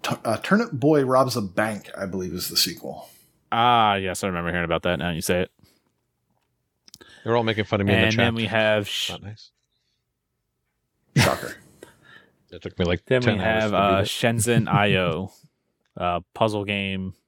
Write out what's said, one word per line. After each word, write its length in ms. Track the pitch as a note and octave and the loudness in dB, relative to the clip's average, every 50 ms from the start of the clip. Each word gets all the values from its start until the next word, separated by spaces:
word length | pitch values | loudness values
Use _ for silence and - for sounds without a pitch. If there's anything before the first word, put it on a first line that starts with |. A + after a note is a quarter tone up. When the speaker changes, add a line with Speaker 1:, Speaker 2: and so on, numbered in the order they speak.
| - | -4
Speaker 1:
T-, 120 | - C3+ - - | -6 -6 -4 -4
uh, 120 | A#2 A2 | -4 -4
Turnip 340 | A2 - - F#3+ G#3 A#3 A3+ - | -4 0 0 0 0 0 -2 -4
Boy 320 | B2+ A#2 D3 D#3 D3 C#3 | 0 2 4 4 4 2
Robs 300 | B2+ B2+ B2+ C3 B2+ G#2+ | 2 4 2 2 2 0
a 60 | A#2+ G#2 | -4 -6
Bank, 480 | F#2+ F2 G#2 G#2+ A2 G#2+ G2 - - - - | -4 -2 -2 -2 -2 -4 -10 -12 -14 -12 -10
I 80 | G2 | -10
believe, 260 | F#2+ E2+ F#2+ F#2 F#2 F2 | -8 -6 -8 -8 -6 -8
is 160 | F2+ - - | -8 -8 -4
the 80 | E2+ | -2
sequel. 520 | F2 - - - - - - - - - - - _ _ _ _ _ _ _ | -2 -2 -2 -4 -10 -12 -14 -14 -14 -16 -20 -20 _ _ _ _ _ _ _
Speaker 2:
Ah, 460 | - A#2 A#2 B2 B2 A#2 A2 G#2+ G2+ | 0 2 4 6 6 6 6 4 2
yes, 260 | G2 F#2+ F#2 F2+ - - | 2 -2 -4 -6 -4 -4
I 60 | G2 | -4
remember 220 | F2+ F2 E2+ E2+ | -4 -2 -4 -2
hearing 160 | F2 F2 E2+ | -2 -2 0
about 160 | E2 E2 D#2+ - | 0 -2 0 0
that 140 | F2 F2+ D2 | 0 -2 0
now 100 | C#2+ F2 | -2 -4
you 100 | E2+ D#2 | -4 -4
say 200 | - - F2+ F2 F2+ | -2 0 0 0 0
it. 80 | - _ _ _ _ _ _ _ _ _ _ _ _ _ _ _ _ _ _ _ _ _ _ _ _ _ _ _ _ - - - - - - - | -4 _ _ _ _ _ _ _ _ _ _ _ _ _ _ _ _ _ _ _ _ _ _ _ _ _ _ _ _ -20 -20 -20 -20 -20 -12 -4
Speaker 3:
They're 120 | A2 A2+ | 0 0
all 60 | A#2+ A#2 | 0 2
making 220 | A2 A2 G#2+ G#2 | 0 -2 -2 -2
fun 160 | - - G#2 | -2 0 0
of 80 | G2+ G2+ | 2 4
me 60 | A2 | 4
in 40 | A2+ | 4
the 40 | A2 | 4
Speaker 2:
And 60 | A2 A2 | 4 4
Speaker 3:
chat. 100 | A2+ A#2+ | 2 2
Speaker 2:
then 100 | A#2+ A2+ | 2 0
we 100 | A2+ A2+ | -2 -4
have 400 | G2+ G#2+ A2 A2 G#2+ G#2+ G#2+ G#2 | -2 0 2 2 4 2 2 0
sh- 240 | - - - - - | -2 -6 -6 -6 -8
Speaker 3:
Not 120 | F#2 - - | -8 -12 -14
nice. 260 | G2 G#2+ - - - _ _ _ _ _ _ _ _ _ _ _ _ _ _ _ _ _ _ _ _ _ _ _ _ _ _ _ _ _ _ _ _ _ | -16 -16 -16 -20 -20 _ _ _ _ _ _ _ _ _ _ _ _ _ _ _ _ _ _ _ _ _ _ _ _ _ _ _ _ _ _ _ _ _
Speaker 1:
Shocker. 400 | - A#2 - C2 - - - - - | 2 2 2 2 -2 -6 -14 -14 -16
<laughs> 920 | _ _ _ _ - - _ _ _ - - - _ _ _ _ _ _ | _ _ _ _ -20 -20 _ _ _ -20 -20 -20 _ _ _ _ _ _
Speaker 3:
That 120 | - F2 - | -20 -14 -14
took 160 | G2 - - | -14 -4 -2
me, 60 | F#2 | 0
like, 200 | E2+ F2+ - _ | 0 0 -2 _
Speaker 2:
Then 140 | _ C3 B2+ | _ 0 2
we 60 | B2 | 2
Speaker 3:
ten 140 | A#2+ G#2 G2+ | 2 0 2
hours 220 | F#2 A2 A2 A2 A2 | 0 0 0 0 0
Speaker 2:
have, 80 | G#2+ G2+ | 0 2
Speaker 3:
to 40 | |
beat 0 | F#2 G2 G2+ G2 | 2 2 4 4
Speaker 2:
uh, 40 | G2 G#2 | 2 0
Speaker 3:
it. 20 | |
Speaker 2:
Shenzhen 600 | A2+ - - - A#2+ A#2 A#2 G#2+ A#2+ A#2+ A2+ G#2+ - | -2 -4 -2 0 0 0 0 0 2 2 2 2 4
Speaker 3:
<laughs> 40 | G2 | 4
Speaker 2:
I 240 | G2+ G2+ G#2 G2 | 4 4 4 2
O, 360 | F#2 F2+ F2 D#2+ E2 F#2+ F#2 _ _ _ _ _ _ _ _ _ _ _ _ _ | 2 0 0 -2 -4 -6 -8 _ _ _ _ _ _ _ _ _ _ _ _ _
uh, 240 | - F2+ F2+ F2 F2 E2+ _ _ | -6 -4 -2 -2 -2 -6 _ _
puzzle 300 | - A2+ A2 G#2 G#2 G2+ | -2 0 0 0 -2 -4
game 500 | G2 G#2 G2+ G2 F#2+ F#2+ F#2+ F#2+ F#2 F#2+ _ _ | -4 -4 -4 -4 -4 -4 -6 -6 -8 -10 _ _